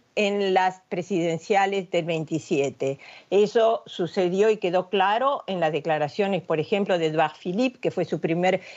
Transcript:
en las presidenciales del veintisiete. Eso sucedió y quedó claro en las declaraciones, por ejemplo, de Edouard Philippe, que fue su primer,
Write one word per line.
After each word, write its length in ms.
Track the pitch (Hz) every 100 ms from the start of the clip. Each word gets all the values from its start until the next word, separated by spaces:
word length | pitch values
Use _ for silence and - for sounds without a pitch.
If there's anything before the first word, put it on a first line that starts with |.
| _ -
en 360 | 202 202 196
las 280 | 185 185 185 -
presidenciales 1040 | 175 170 190 170 165 - 196 196 196 175
del 140 | 175 165
veintisiete. 920 | 165 156 160 - 156 139 120 135 135 - - -
Eso 540 | 190 208 240 226 233 -
sucedió 640 | - 170 - 180 190 214
y 60 | 214
quedó 340 | 165 180 180
claro 540 | 196 190 220 269 285 -
en 140 | 190
las 100 | 160
declaraciones, 720 | 160 165 151 147 - 196 190
por 160 | - 160
ejemplo, 400 | 151 202 196 185
de 80 | 160
Edouard 300 | 156 156 -
Philippe, 380 | 180 185 262 247
que 140 | 170
fue 120 | -
su 160 | 165 160
primer, 420 | - 165 185 190 -